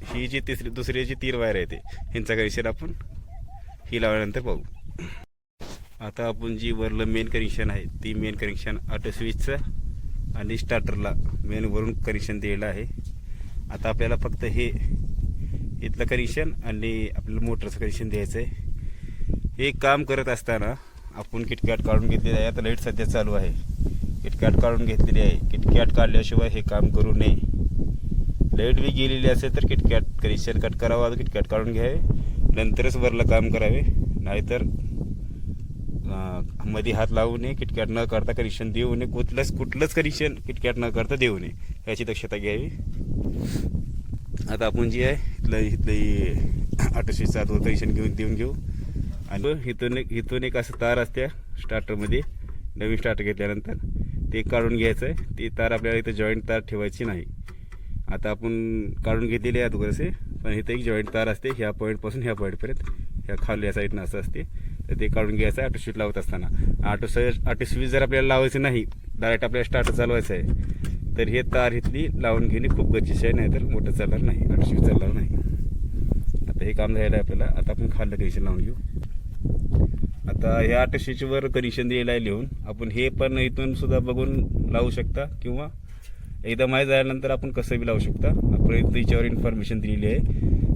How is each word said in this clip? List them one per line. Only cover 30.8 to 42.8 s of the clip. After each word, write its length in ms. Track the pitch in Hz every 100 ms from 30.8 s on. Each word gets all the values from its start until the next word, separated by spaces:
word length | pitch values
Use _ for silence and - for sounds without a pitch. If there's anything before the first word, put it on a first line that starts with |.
| 117 117 117
आता 100 | 123
KitKat 280 | - 107 101
काढून 240 | 110 113
घ्यावे, 220 | 113 123 - - - - - - 107
नंतरच 400 | 110 104 107 127
वरलं 260 | 123 117
काम 280 | 113 113 113
करावे. 300 | 110 107 104 - - - -
नाहीतर, 420 | 95 101 - 123 - - - - - - - - - - - - - -
अं, 380 | 101 95 95 92 - -
मध्ये 280 | 107 107 113
हात 140 | 110 113
लावू 260 | 110 113 117
नये, 180 | 127
KitKat 320 | 131 123 113 110
न 160 | 117
काढता 280 | 113 110 104
कनेक्शन 400 | 110 110 - 113
देऊ 220 | 110 123
नये. 140 | 120 123
कुठलंच, 500 | 123 123 135 139 -
कुठलंच 360 | 131 - 151
कनेक्शन 400 | 170 151 - 151
KitKat 380 | 127 - 117 123 123
न 140 | 117
काढता 260 | 113 110 139
देऊ 220 | 123 98
नये, 120 | 87 - - - 110
याची 160 | 110
दक्षता 320 | 113 107 92 104
घ्यावी. 300 | 104 110 - -